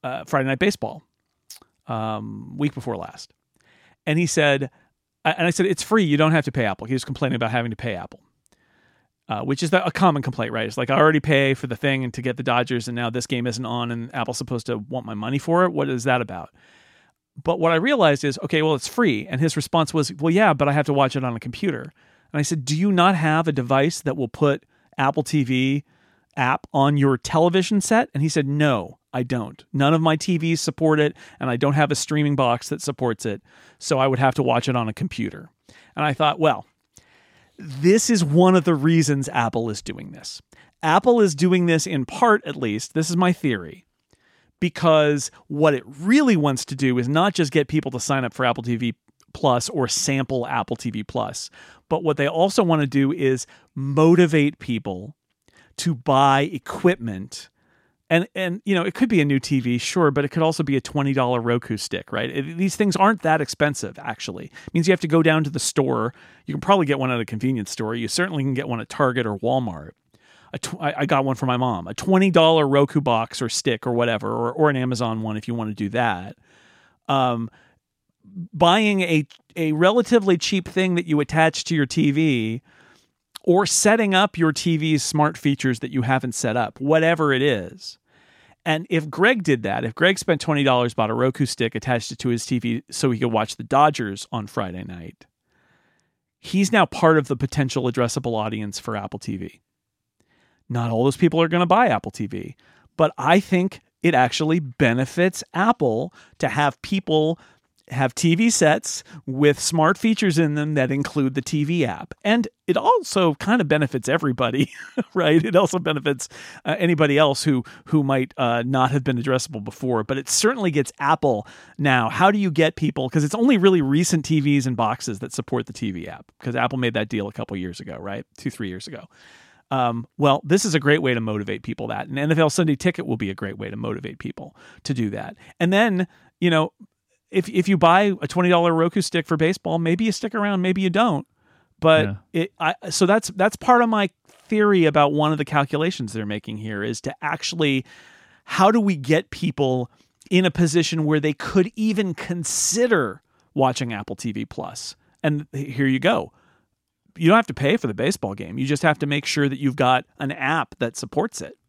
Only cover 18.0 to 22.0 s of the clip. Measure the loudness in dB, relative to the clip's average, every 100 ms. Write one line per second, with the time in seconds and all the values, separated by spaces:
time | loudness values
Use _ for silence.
18 | 4 4 -2 -4 -2 0 0 -2 -2 0
19 | 2 2 -4 0 0 0 -2 0 2 0
20 | -2 -2 0 4 4 4 2 2 2 2
21 | 2 0 -4 -6 -10 -6 -4 -4 -12 _